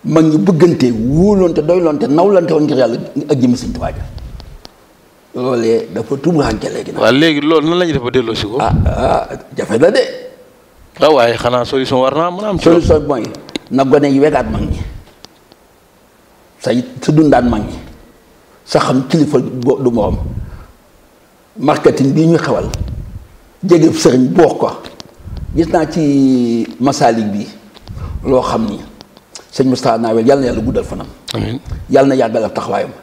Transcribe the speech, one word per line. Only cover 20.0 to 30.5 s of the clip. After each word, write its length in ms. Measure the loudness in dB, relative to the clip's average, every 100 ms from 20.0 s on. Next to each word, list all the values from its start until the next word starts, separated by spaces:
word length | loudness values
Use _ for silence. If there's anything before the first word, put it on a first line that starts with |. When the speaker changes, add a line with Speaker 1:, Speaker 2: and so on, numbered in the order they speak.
| -2 -4 -6 -8 -12 -16 -20 -20 _ _ _ _ _ _ _ -4
Speaker 1:
Marketing 540 | -2 2 2 4 2
bii 140 | 4 4
ñu 60 | 2
xewal. 300 | 0 -4 -4 -6 -8 -10 -12 -16 -20 -20 _ _
Jege 280 | 2 4 4
sëriñ 360 | 4 2 4 2
boo 220 | 4 2 2
ko. 140 | -4 -4 -18 -20 -20 -20 -16 -14 -6
Gis 140 | -2 0
naa 160 | 0 0
ci 800 | 0 2 2 4 2 0 -2 -4 -2
Masalik 460 | -2 2 2 2 -2
bi 140 | -4 -8 -14 -20 -20 -18 -14 -12 -8
loo 160 | 0 0
xam 240 | 0 -4 -4
ni 120 | -8 -14 -20 -20 -20 _ -20 -16
sëñ 160 | -2 0
Moustapha 300 | 2 0 0
Nawel, 280 | 0 2 4
yàlla 140 | 2
na 40 |
Yàlla 120 | 0